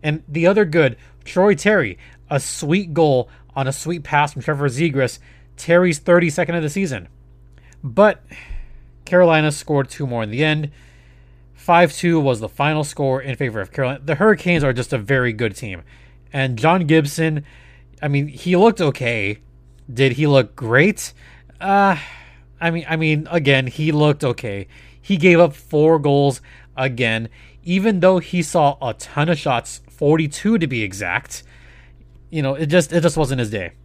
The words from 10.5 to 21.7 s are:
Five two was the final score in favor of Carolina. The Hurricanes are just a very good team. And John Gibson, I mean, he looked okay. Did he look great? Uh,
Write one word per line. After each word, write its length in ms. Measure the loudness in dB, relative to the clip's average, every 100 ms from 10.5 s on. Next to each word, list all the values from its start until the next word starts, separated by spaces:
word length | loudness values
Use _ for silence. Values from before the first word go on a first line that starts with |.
| 0 -4 -10 -20 -20 _ -20 -20 -20 _
Five 400 | -16 2 4 4
two 260 | 0 -2 0
was 200 | 0 -2
the 100 | -6
final 340 | -4 -2 -2
score 380 | -6 -4 -4 -4
in 140 | -6 -6
favor 260 | -6 -6
of 100 | -8
Carolina. 300 | -6 -6 -6
The 120 | -6 0
Hurricanes 480 | 2 2 0 0
are 100 | 0
just 200 | -2 -4
a 40 | -6
very 360 | -2 0 0
good 220 | -2 -6 -6
team. 280 | -14 -14 -18 -20 -20 _ -12
And 240 | -6 -4 0
John 300 | 2 2 4
Gibson, 560 | 2 2 -2 -4 -4 -8 -20 -20 -20 -20 -10
I 60 | -4
mean, 200 | -2 -4
he 280 | -8 -2 4
looked 260 | 4 4
okay. 580 | -2 -2 -4 -4 -4 -8 -12 _ _ _ -16
Did 220 | 0 0
he 120 | 2 4
look 300 | 4 2 -6
great? 580 | 0 4 4 0 -10 -16 -20 -20 -20 -10
Uh, 380 | 0